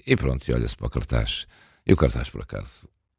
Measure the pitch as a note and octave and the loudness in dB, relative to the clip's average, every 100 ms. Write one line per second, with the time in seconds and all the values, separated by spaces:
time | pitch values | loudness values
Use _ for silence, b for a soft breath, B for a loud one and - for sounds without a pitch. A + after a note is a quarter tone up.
0 | - C3 C2+ B1+ - A#1+ A1 - G#1+ B1+ | 0 2 2 -2 0 0 0 -2 -4 -4
1 | - A#1+ G#1 - - b b b - - | 0 0 0 -4 -10 b b b 2 4
2 | C2+ A#1 A#1+ G1+ G#1 G1+ - - - _ | 4 0 -8 -10 -10 -10 -12 -16 -20 _
3 | _ | _